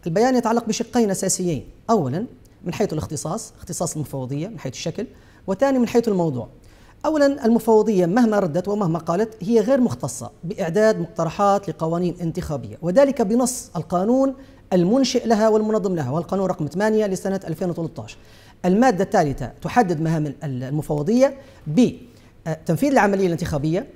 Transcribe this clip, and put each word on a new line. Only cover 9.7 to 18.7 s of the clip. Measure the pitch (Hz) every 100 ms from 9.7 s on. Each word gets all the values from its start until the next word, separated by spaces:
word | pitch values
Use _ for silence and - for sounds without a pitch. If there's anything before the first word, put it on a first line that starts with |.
| 269
مختصة | 233 127 139 - 113 -
بإعداد | 165 - 170 175 220 214
مقترحات | 170 - 165 - 202 196 190
لقوانين | 156 160 170 180 175
انتخابية، | 170 160 - 143 113 107
وذلك | 160 190 277 247
بنص | 202 233 240 - - 175
القانون | - 175 202 262 269 262 - - -
المنشئ | 185 175 247 254 247 226
لها | 214 220
والمنظم | 220 214 220 196
لها، | 175 123
والقانون | 151 - 190 185
رقم | 180 147
ثمانية | 175 214 220 214
لسنة | 185 220 196 180
ألفين | 156 185
وثلاثة | 165 165 -
عشر. | 107 - - - - -
المادة | 180